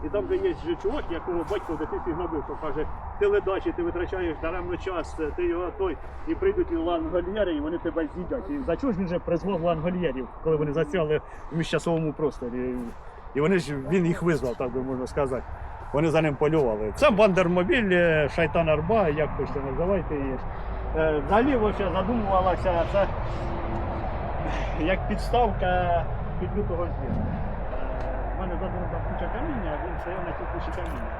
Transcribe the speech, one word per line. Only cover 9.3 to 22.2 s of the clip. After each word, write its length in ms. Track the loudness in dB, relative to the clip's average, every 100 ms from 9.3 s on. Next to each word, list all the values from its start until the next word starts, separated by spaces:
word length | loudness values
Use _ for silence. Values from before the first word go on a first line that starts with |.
| -2 0 0
лангольєрів, 640 | 0 0 0 0 -2 -2 -8 -4
коли 120 | 0 2
вони 180 | 2
застряли 480 | 0 0 0 2 0 -2 -14 -6
в 60 | -4
міжчасовому 560 | 0 0 2 0 0
просторі? 600 | 0 -2 -2 -6 -4 -4 -4 -6 -10 -14 -14 -6 0
І 60 |
вони 180 | 2 2
ж, 160 | 0 -6 0
він 160 | 2 2
їх 180 | 2
визвав, 320 | 2 2 0 -2
так 160 | -2
би 80 | -2
можна 260 | -2 -4 -2
сказати. 360 | 0 0 0 -4 -10 -10 -10 -2
Вони 160 | 2 4
за 120 | 4
ним 140 | 4 2
полювали. 580 | 4 4 4 2 -2 4
Це 140 | 4
бандермобіль, 800 | 8 6 6 4 2 4 2 4
е, 380 | 4 6 4 2 2
Шайтан 340 | 2 4 4
Арба, 380 | 2 4 4 4
як 200 | 2 0 0
хочете 220 | -2 -2 -2
називайте 440 | 0 2 2 0 -2
її. 200 | -2 -2 -4 -6 -4 -4 -2 2
Е, 240 | 2 2 4
взагалі, 300 | 4 6 4
вообще 340 | 2 2 0
задумувалася 920 | 0 0 0